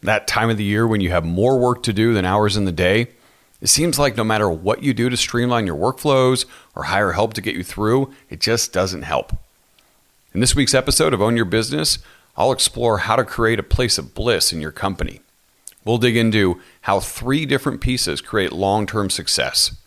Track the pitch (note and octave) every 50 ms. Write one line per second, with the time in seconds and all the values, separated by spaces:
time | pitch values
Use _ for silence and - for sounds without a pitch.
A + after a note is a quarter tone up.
0 | - - G#2+ G#2+ - - - A#2 A2 A2+ A2+ G#2 G#2 G2+ G#2 G#2 A2+ A#2 A2 G#2+
1 | F#2+ F2 F2+ F2 D#2+ E2 E2+ F2+ G#2 B2 C3+ B2+ B2 B2 A#2+ A#2+ - A#2+ G#2+ F#2+
2 | A2 A#2 A#2 G2+ F#2 F2+ F#2+ G#2 G#2+ G#2 F#2+ G#2+ G2+ F#2+ E2+ D2+ F2+ F2+ G2 A2
3 | A#2+ - - _ _ _ _ _ _ _ _ _ - - - - D#3+ F3 D#3 -
4 | C#3+ C#3 A#2+ A2+ A2+ A2 A2 G#2+ G#2+ G2 E2 D#2+ E2+ G2 A#2 - F3+ C#3 B2+ G#2+
5 | A#2+ B2+ B2 A#2 - - - B2 A#2+ B2 B2 A#2 A2 F#2 D#2+ D2 F2 A#2 C3 -
6 | - D3+ C#3 C3 C3 B2+ B2+ B2 - - - - - _ _ - - D2 F#2 G2+
7 | G#2+ F#2+ E2 E2 G#2+ A2+ G#2+ G#2+ F#2+ A2 E2 E2+ F2+ - - - G#2 G#2+ A#2 C3
8 | C#3 C3 - - _ _ - - - - A2+ A#2 - - - F2+ F#2+ F#2+ F#2 D#2
9 | C2+ - D2+ B1+ - - - - - _ _ _ _ _ _ _ _ _ _ _
10 | _ _ _ _ _ _ _ F#2 A#2 B2 - C#3+ C#3 - - C3 B2+ - - -
11 | D#3 D#3 C3+ G2 G2+ A2 A#2 A#2 A2+ F2+ F2+ A2 A2 B2 C#3 D3+ D#3 D#3 - -
12 | - - - _ _ _ _ - - B2 C3 - - - - A#2+ A#2+ A#2 A2 G2
13 | - - - - B2 - - - A2+ A2 A#2 G2+ - - - - B2+ A#2 - -
14 | D2+ A#1+ _ - G#2+ A#2+ A2+ E2 - - - E2 D2+ D#2 D2 - - G2 F#2+ -
15 | - - - - _ _ _ _ _ _ _ _ _ - - _ _ G#2+ A#2 A#2+
16 | A2+ B2 A2+ A#2 A2+ A2+ G#2+ A2 G2+ F#2 F2 - - - _ _ _ - G2 G2
17 | - - - - - B2 C3+ D3+ D#3+ C3+ C3+ C3+ - C#3+ B2+ - - A#2+ B2+ B2
18 | - - D2 C#2 - - - G#2+ F#2+ E2 C2 E2 G2 G2 G2 G#2+ G#2 F#2+ - A2
19 | G2+ F#2+ - - E2 - - - B1+ B1+ - - - - - - _